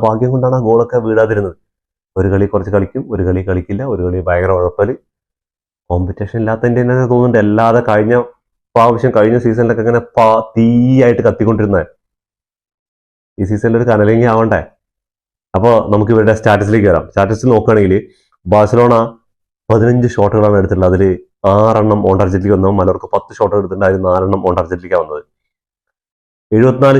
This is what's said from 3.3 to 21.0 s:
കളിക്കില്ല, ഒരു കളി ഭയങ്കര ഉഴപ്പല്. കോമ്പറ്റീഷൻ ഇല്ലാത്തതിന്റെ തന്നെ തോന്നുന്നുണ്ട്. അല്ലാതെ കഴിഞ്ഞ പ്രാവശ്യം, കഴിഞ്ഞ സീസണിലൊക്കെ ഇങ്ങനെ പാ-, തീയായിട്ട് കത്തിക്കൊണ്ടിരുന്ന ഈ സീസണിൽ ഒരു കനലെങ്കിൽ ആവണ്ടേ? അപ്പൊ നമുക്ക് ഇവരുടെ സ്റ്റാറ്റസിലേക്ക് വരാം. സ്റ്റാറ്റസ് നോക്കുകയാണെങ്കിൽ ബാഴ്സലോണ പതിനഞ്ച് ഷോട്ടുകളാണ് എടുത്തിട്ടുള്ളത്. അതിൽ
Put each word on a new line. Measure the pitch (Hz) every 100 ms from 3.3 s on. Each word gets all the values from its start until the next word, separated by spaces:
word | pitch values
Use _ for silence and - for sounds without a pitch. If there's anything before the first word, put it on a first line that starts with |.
| 92 95
കളിക്കില്ല, | 92 87 98 135
ഒരു | 95 90
കളി | 90 90
ഭയങ്കര | 87 92 92
ഉഴപ്പല്. | 90 - 101 135 _ _ _ _ _ _ _ _ -
കോമ്പറ്റീഷൻ | 87 92 - 101 113
ഇല്ലാത്തതിന്റെ | 110 113 120 120
തന്നെ | 123 127 120
തോന്നുന്നുണ്ട്. | 123 123 117 104
അല്ലാതെ | 107 113 117 117
കഴിഞ്ഞ | 107 110 120 117 _ _ _ _ 117
പ്രാവശ്യം, | 117 117 127 110
കഴിഞ്ഞ | 107 120 117
സീസണിലൊക്കെ | 110 117 113 110
ഇങ്ങനെ | 120 117 120
പാ-, | 110 110 110 113
തീയായിട്ട് | 113 120 123 131 120 110 107
കത്തിക്കൊണ്ടിരുന്ന | - 110 107 104 95 80 _ _ _ _ _ _ _ _ _ _ _ _ _ _ -
ഈ | 95
സീസണിൽ | 104 117 113
ഒരു | 120
കനലെങ്കിൽ | 110 104 113 120
ആവണ്ടേ? | 110 113 95 - _ _ _ _ _ _ _ _ 95
അപ്പൊ | 113 113 90
നമുക്ക് | 104 107 110
ഇവരുടെ | 107 104
സ്റ്റാറ്റസിലേക്ക് | 113 101 101 110 101
വരാം. | 82 -
സ്റ്റാറ്റസ് | 101 98 110 117
നോക്കുകയാണെങ്കിൽ | 110 110 110 95 98 - _ _ _ 87
ബാഴ്സലോണ | 104 104 120 120 117 117 - _ _ _ _ -
പതിനഞ്ച് | 110 117 123 120 -
ഷോട്ടുകളാണ് | 101 110 104 101
എടുത്തിട്ടുള്ളത്. | 95 92 92
അതിൽ | 92